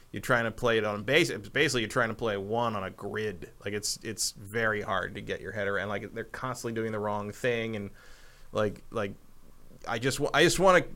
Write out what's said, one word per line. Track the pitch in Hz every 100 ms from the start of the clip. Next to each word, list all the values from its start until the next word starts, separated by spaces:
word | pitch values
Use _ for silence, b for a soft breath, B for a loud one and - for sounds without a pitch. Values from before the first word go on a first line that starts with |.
| b
you're | 107
trying | - 123 113
to |
play | - 120 113
it |
on | 104 104
base-, | 110 151 147 104 104
basically | 135 151 123
you're | 107
trying | 131 117
to | 113
play | 113 101
one | 98 113 117 107
on |
a | 95
grid. | 92 101 110 107 92 - -
Like, | 104
it's, | 104 - -
it's | - 104 -
very | - 101 113 110 104
hard | - 95 98 101
to |
get | 82 92
your | 92
head | 104 98
around. | 101 98
Like, | 101 107
they're | 113 110
constantly | - 127 120 120 113
doing | 110
the | 110
wrong | 104 104 104
thing, | - 127 117 113 107
and, | 98 - b b b b b
like, | 104 107 98 -
like, | 113 101 - - - - - - - -
I | 117
just | 131 131
wa-, | 143
I | 139
just | 170 -
wanna | 190 180 -